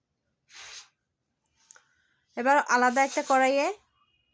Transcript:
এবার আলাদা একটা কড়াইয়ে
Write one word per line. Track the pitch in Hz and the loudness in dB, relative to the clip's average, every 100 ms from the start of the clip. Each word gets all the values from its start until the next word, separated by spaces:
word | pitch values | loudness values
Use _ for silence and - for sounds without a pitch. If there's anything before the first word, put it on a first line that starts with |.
| _ _ _ _ _ - - - - _ _ _ _ _ _ _ - _ _ _ _ _ _ - | _ _ _ _ _ -20 -20 -20 -20 _ _ _ _ _ _ _ -20 _ _ _ _ _ _ -4
এবার | 247 285 - 247 | 0 2 2 2
আলাদা | 247 247 269 | 2 2 -2
একটা | 302 294 | -2 0
কড়াইয়ে | 262 262 277 320 427 _ _ _ _ _ | 2 2 2 -2 -6 _ _ _ _ _